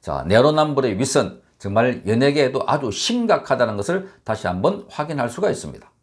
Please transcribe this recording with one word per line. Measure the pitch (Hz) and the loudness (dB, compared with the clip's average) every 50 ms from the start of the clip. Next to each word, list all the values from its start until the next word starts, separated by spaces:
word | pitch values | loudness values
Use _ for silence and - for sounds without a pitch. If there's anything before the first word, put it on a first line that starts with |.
자, | _ 87 76 69 67 82 | _ -6 -6 -4 0 4
내로남불의 | 98 113 127 151 151 156 151 151 143 135 135 120 98 95 | 4 6 6 6 4 4 2 2 0 0 0 0 0 0
위선, | 131 - - 143 113 92 - - _ _ _ _ | -2 0 2 0 0 0 -6 -14 _ _ _ _
정말 | - 101 98 110 117 127 123 90 - | -8 0 2 2 2 2 0 -2 -2
연예계에도 | 98 107 117 131 143 143 151 143 127 127 - - | 0 2 4 4 4 4 4 2 2 0 -2 -2
아주 | - 127 156 139 113 | 0 -2 -2 -2 -4
심각하다는 | 98 - - - 226 247 233 214 196 - - - 135 123 123 113 107 | -4 -4 -4 -2 -2 -2 2 2 0 0 2 -2 0 0 2 0 0
것을 | 101 101 - 170 190 185 - - _ _ | -4 -2 -2 -2 -4 -4 -8 -18 _ _
다시 | - 110 - - | -6 -6 -4 -2
한번 | 92 90 92 104 165 202 202 - - | -4 -4 0 0 0 0 -2 -10 -14
확인할 | - - 151 156 160 139 120 120 | -8 -8 -6 -6 -4 -4 -4 -4
수가 | 120 - 190 196 | -4 -2 -2 -2
있습니다. | 139 - - 76 67 - - - _ _ | -2 -4 -8 -12 -14 -14 -20 -20 _ _